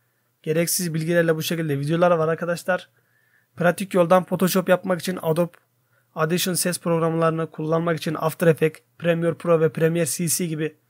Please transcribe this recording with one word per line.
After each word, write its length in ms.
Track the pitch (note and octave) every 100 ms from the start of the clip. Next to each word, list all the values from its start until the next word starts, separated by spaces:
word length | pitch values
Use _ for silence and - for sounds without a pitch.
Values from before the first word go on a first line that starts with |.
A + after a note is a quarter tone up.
| _ _ _ _
gereksiz 520 | D#3+ D#3 E3+ - F3
bilgilerle 420 | D#3+ D#3+ E3+ E3 D#3+
bu 60 |
şekilde 360 | D#3 E3 D#3+ C#3
videolar 320 | C#3+ E3 F3
var 180 | E3+ D#3
arkadaşlar. 600 | D#3+ F3 E3 - F3+ - _ _ _ _ _ _ -
Pratik 380 | E3+ F3 F#3+
yoldan 300 | F#3 E3+ F#3
Photoshop 440 | E3 F3+ F#3 F#3+ F3
yapmak 320 | F3+ F#3+ F3
için 180 | F#3 F#3
Adobe 300 | E3 D#3+ E3+ _ _ _ _ _ _
Audition 400 | E3 D#3 F3 F#3+
ses 260 | E3+ F#3 E3+
programlarını 680 | F3 E3 E3 E3 E3 D#3+ D#3+
kullanmak 460 | - D#3 E3 E3+ D#3+
için 180 | E3+
After 320 | D#3 E3 - E3
Effects, 340 | D#3 D#3 - _ -
Premiere 360 | E3+ E3 E3+
Pro 260 | D#3+ E3+ D#3+
ve 120 | D#3+
Premiere 340 | D#3 D#3+ E3+ E3
C 220 | - E3+
C 180 | - F3
gibi 300 | D#3 D#3 -